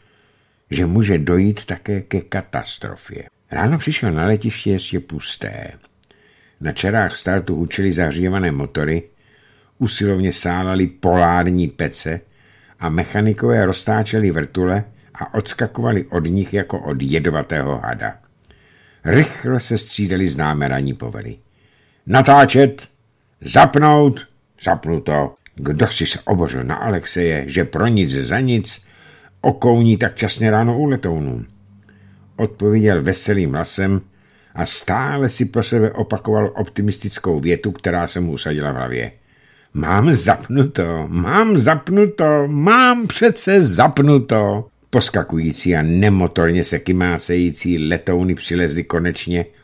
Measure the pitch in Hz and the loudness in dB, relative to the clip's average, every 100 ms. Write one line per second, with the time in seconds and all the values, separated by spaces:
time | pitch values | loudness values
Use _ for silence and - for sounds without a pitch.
0 | _ _ _ _ _ _ _ 69 87 98 | _ _ _ _ _ _ _ -2 0 2
1 | 104 85 73 87 101 104 - 87 - 98 | 2 0 2 2 2 0 -6 -10 -6 -8
2 | - 98 - 92 - - - - 50 50 | -4 -6 -4 -8 -6 -8 -10 -12 -14 -14
3 | - - - _ _ - 107 160 - 156 | -16 -18 -18 _ _ -2 0 0 -2 -2
4 | 110 78 90 107 117 - - 95 - 90 | -2 0 0 0 -2 -4 -2 -2 -4 -8
5 | - 78 - - 53 50 - - _ _ | -8 -10 -8 -8 -10 -12 -16 -18 _ _
6 | _ _ _ _ _ _ 78 - 95 110 | _ _ _ _ _ _ -8 -4 0 0
7 | 92 - 90 98 - 80 85 - 98 82 | 0 -4 -4 -2 -2 -4 -4 -2 -2 0
8 | 80 76 92 95 90 69 69 - 73 82 | -2 0 -2 0 -2 -2 -6 -4 -2 -4
9 | - _ _ _ _ _ _ - 117 - | -6 _ _ _ _ _ _ -6 -4 -2
10 | 104 95 92 - 87 90 92 95 92 - | -2 0 -2 -2 -4 -4 -2 0 -2 0
11 | 90 90 85 90 87 90 82 - 80 - | 2 4 4 4 2 0 -2 -2 -6 -6
12 | - 82 - _ _ _ _ _ 85 82 | -8 -10 -12 _ _ _ _ _ -4 -4
13 | 90 104 107 104 117 117 95 - - 110 | -2 0 0 0 0 2 0 -2 -2 -2
14 | 104 110 101 80 71 92 90 98 107 - | -2 0 0 0 -4 -2 -2 -2 -4 -12
15 | _ - - 110 - - 113 - 117 104 | _ -14 -8 -6 -6 -4 -6 -4 -2 -2
16 | - 87 80 95 90 101 90 95 - 67 | -2 -2 0 -2 -2 -4 -4 -6 -6 -6
17 | 67 78 78 76 71 78 67 64 57 60 | -2 -2 0 -2 -2 -4 -4 -4 -6 -8
18 | 55 - _ _ _ _ _ _ _ _ | -8 -12 _ _ _ _ _ _ _ _
19 | 78 117 156 - 123 127 - 113 - - | 2 4 4 0 -4 -2 -2 -4 -2 -4
20 | 98 92 92 69 76 73 69 65 69 64 | -2 0 0 0 -2 -2 -2 -2 -4 -6
21 | 60 55 53 58 _ _ _ _ _ _ | -10 -12 -14 -16 _ _ _ _ _ _
22 | - 135 131 143 135 127 139 - - _ | 0 4 8 8 8 6 4 2 -14 _
23 | _ _ _ _ - 135 156 143 151 147 | _ _ _ _ 0 4 4 6 4 6
24 | 147 135 - _ _ _ 92 90 80 80 | 4 2 -6 _ _ _ -4 -2 -2 -4
25 | 69 73 69 - _ - 67 73 - - | 0 0 -2 -6 _ -10 -4 0 0 0
26 | 80 - - 95 82 64 64 78 117 92 | -2 -4 -2 0 0 -4 -6 -4 -2 -4
27 | - 90 85 76 67 87 78 78 113 110 | -4 -2 0 -2 -2 -2 -2 0 0 2
28 | 80 67 64 101 131 117 98 - - _ | 0 -2 -2 -2 0 0 -2 -10 -16 _
29 | - - _ _ - - 120 117 117 107 | -20 -20 _ _ -2 2 4 4 4 4
30 | 117 - 107 - 110 107 117 120 147 131 | 0 -2 -6 -2 0 2 2 0 0 -2
31 | 92 80 69 60 53 - _ - _ _ | -2 -4 -4 -8 -10 -18 _ -20 _ _
32 | - _ _ - 110 - 104 110 107 87 | -20 _ _ -4 -4 0 2 4 4 4
33 | 71 87 - 98 80 71 - - 98 98 | 2 -2 0 0 0 -2 -4 -4 0 -2
34 | - _ _ _ _ - 82 - - 104 | -4 _ _ _ _ -6 -4 -2 -2 -2
35 | 135 143 131 - 123 117 113 117 107 - | -2 0 -2 0 -2 -2 0 0 0 0
36 | - 104 - 107 101 - 101 - 104 98 | -4 -4 -2 0 0 -4 -6 -4 -4 -4
37 | 101 - 92 78 78 85 107 - 90 87 | -6 -6 -2 -2 0 -2 -2 -6 -4 -2
38 | 85 92 87 71 - 76 73 65 64 62 | -4 -4 -4 -4 -4 -4 -4 -4 -6 -6
39 | 57 - _ _ _ _ _ 76 78 98 | -8 -12 _ _ _ _ _ -6 0 2
40 | 143 139 - - - 135 139 - 85 82 | 4 4 2 0 0 0 2 0 -4 -4
41 | 78 85 87 180 226 185 120 156 - 196 | -4 -2 0 2 4 4 4 0 2 2
42 | 208 208 156 151 143 147 170 233 254 240 | 4 2 2 2 0 0 4 6 6 4
43 | 220 - 233 - - 196 147 87 127 143 | 0 0 2 2 2 4 4 4 2 4
44 | 143 143 113 110 104 104 110 _ _ 123 | 4 4 4 0 0 -2 -6 _ _ 0
45 | - 98 - 82 80 76 90 82 80 85 | 2 0 -2 -2 -2 -2 0 0 2 4
46 | 104 98 87 - 82 87 82 82 - 90 | 4 4 2 2 2 2 -2 -4 -2 0
47 | 87 85 - 87 87 76 90 82 78 85 | 0 -2 -2 0 0 -2 -4 -2 -2 -2
48 | - 90 92 82 - 87 85 78 82 85 | -2 0 0 -2 -4 -2 -2 -2 -4 -4
49 | 87 85 - 87 90 - | -2 -4 -4 -4 -6 -12